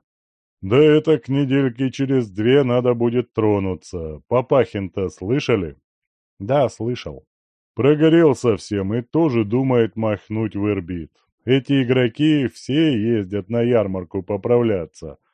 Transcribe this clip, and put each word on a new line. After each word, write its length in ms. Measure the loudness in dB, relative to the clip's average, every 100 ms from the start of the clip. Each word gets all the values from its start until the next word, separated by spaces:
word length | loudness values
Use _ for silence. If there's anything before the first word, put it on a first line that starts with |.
| _ _ _ _ _ _
"Да 160 | 0 4
это 420 | 6 4 2 0
к 80 | 0
недельке 640 | -2 0 0 0 -2 -6
через 380 | -4 0 0 -2
две 340 | -2 2 4
надо 300 | 4 2 2
будет 400 | 0 0 -2 -4
тронуться. 880 | -2 0 0 -2 -6 -10 -10 -10 -12 -2
Папахин-то 840 | -2 2 2 2 -2 -6 -4 -6
слышали?" 640 | -6 -4 -2 0 -2 -2 -10 _ _ _ _ _ -14
"Да, 300 | -2 0 0
слышал". 560 | -4 -8 -8 -10 -16 _ _ _ _ _ 0
Прогорел 600 | 2 4 4 6 4 2
совсем 580 | 0 -2 -2 -4 -2
и 80 | -4
тоже 420 | -4 0 0 0
думает 520 | 0 0 0 0 0 -2
махнуть 600 | -4 -4 -6 -6 -6 -4
в 120 | -2
Ирбит. 440 | -4 -6 -12 -12 _ _ _ -2
Эти 380 | -2 0 -2
игроки 640 | 2 0 0 0 0 0 -2
все 460 | -6 -4 0 0
ездят 560 | 0 0 -2 -2 -8 -4
на 120 | -2
ярмарку 600 | 2 2 0 -4 -6 -8
поправляться, 960 | -6 -6 0 2 2 -2 -6 -14 -18 -18 _